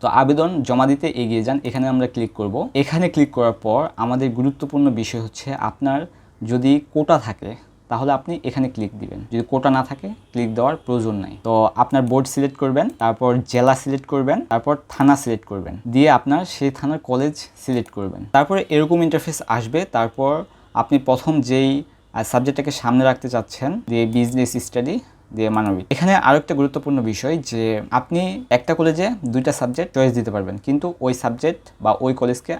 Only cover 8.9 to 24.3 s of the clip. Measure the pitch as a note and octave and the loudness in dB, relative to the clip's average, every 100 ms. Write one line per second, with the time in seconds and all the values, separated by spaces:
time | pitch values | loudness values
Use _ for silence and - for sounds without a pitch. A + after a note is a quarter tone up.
8.9 | G#2 - F#2+ G#2+ A#2 A#2 C3 C3+ C3 B2+ | -8 -12 -12 -6 -4 -2 0 2 2 -2
9.9 | C#3 G3 A3 _ A#2+ A2+ A2 C3 D#3+ - | -8 -12 -14 _ -4 -2 0 0 0 -4
10.9 | B2 A2+ G2+ G2 G2+ A2+ A2 A2 - B2+ | -2 -2 -4 -8 -8 0 4 4 2 2
11.9 | C3+ B2 C3 C3 - C#3 C3+ C3+ C3 G3+ | 2 2 2 0 -2 -2 -2 0 0 0
12.9 | - A2+ A2+ B2 B2 - B2 B2+ C3 C#3 | 0 -2 2 2 0 0 2 4 2 0
13.9 | C3+ - C#3 C3 F#3+ - A#2 - D3 - | -6 -2 -2 0 0 0 -2 0 -2 -4
14.9 | - C3+ C#3 B2 A2 - G2 E2 E2+ A#2+ | 2 4 4 0 -6 -6 -10 -10 -10 0
15.9 | B2 D3+ B2+ C3+ D3+ F3+ - C#3 C3+ C#3+ | 4 6 6 4 -2 -2 -4 -4 -2 -4
16.9 | D3+ - B2 D3 D3+ - - - B2 A2+ | -4 -2 -2 -2 -4 -14 -12 -4 -4 -4
17.9 | - G2 - G2+ C#3 D3 G3 - D3+ D#3 | -8 -8 -8 0 2 2 0 0 0 2
18.9 | E3+ E3 D3+ E3 D3+ - A#2 A2+ D3+ F#3 | 2 2 0 -4 -8 -4 -4 -2 -4 -2
19.9 | A2+ A2+ - C3+ D3+ F#3+ _ _ A#2 A2+ | -2 -2 -2 -2 -2 -6 _ _ -4 2
20.9 | C#3+ C3+ B2+ - D#3 B2 C3 C3+ C#3 - | 2 2 0 2 0 2 2 2 0 -6
21.9 | _ _ - - B2 C3 C#3 C#3+ C3+ A#2+ | _ _ -8 -2 0 0 -2 -4 -2 2
22.9 | B2+ C3 B2+ B2+ A#2+ - - C3+ D3 - | 4 4 2 -2 -4 -4 -6 -6 -6 -2
23.9 | A#2 A2+ A#2+ A#2+ | 0 2 2 0